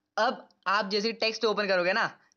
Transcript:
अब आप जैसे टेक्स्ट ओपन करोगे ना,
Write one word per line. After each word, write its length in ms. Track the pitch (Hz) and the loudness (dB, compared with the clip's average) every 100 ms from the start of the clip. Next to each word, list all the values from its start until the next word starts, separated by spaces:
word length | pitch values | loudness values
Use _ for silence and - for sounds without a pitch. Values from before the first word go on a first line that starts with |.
| _ - | _ -2
अब 300 | 240 - - _ 180 | 0 -2 -12 _ -2
आप 240 | 208 196 | 0 0
जैसे 220 | 208 226 | -2 -2
टेक्स्ट 320 | 220 220 220 | -2 -4 0
ओपन 240 | 220 202 196 | 0 0 2
करोगे 240 | 185 175 | 2 2
ना, 260 | 220 165 - _ | 0 -2 -6 _